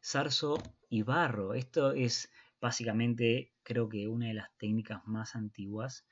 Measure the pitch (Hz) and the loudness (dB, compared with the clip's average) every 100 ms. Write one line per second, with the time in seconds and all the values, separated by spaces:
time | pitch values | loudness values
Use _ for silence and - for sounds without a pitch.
0 | - 143 147 135 151 151 - - _ 110 | -2 -2 0 0 0 -2 -4 -16 _ -2
1 | 107 143 165 107 95 113 127 - 139 135 | 2 2 2 0 -2 -2 -2 2 4 4
2 | 123 - - - - _ 120 - 113 110 | 2 0 -6 -14 -20 _ -4 -2 0 2
3 | 120 117 117 120 - _ - 120 113 107 | 2 4 4 2 0 _ -4 0 0 -2
4 | 104 117 117 110 101 _ 107 110 110 107 | -4 -2 -2 -4 -8 _ 0 0 0 -8
5 | - 110 110 117 107 - 98 104 127 131 | -4 -4 -4 -6 -8 -8 -8 -6 -6 -10
6 | _ | _